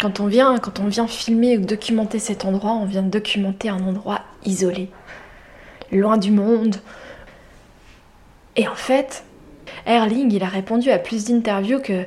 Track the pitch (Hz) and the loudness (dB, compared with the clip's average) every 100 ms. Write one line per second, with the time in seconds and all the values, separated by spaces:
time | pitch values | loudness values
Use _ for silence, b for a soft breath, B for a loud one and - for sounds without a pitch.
0 | 208 196 202 220 262 247 - 190 202 202 | -4 -2 0 4 4 2 -2 -4 -2 -2
1 | 226 - - 226 240 240 185 214 - 226 | -2 -4 0 2 4 2 0 -4 -2 -2
2 | 214 226 - 202 196 190 208 226 196 190 | 0 -4 -4 -4 -2 -2 0 -2 -2 -2
3 | 190 208 214 240 196 196 220 190 185 185 | 0 -2 -2 -2 -2 -2 -4 -2 -2 -4
4 | 269 311 - - - 190 185 180 190 - | -4 -6 -8 -8 -4 0 0 -2 -6 -12
5 | B B B B B B B B B 190 | B B B B B B B B B 2
6 | 208 220 196 208 202 226 220 196 - B | 4 4 4 4 6 4 2 0 -6 B
7 | B B B B B B B - - - | B B B B B B B -20 -20 -20
8 | - - - - - - 208 - - 254 | -20 -20 -20 -20 -6 -2 -2 -2 0 0
9 | - - - - - - - B B 233 | 0 -8 -18 -20 -20 -20 -20 B B 2
10 | 220 233 269 202 185 190 196 233 254 190 | 2 2 2 2 0 -4 -2 0 2 2
11 | 175 226 214 240 226 196 196 269 262 185 | 0 -4 0 0 2 0 0 0 0 -4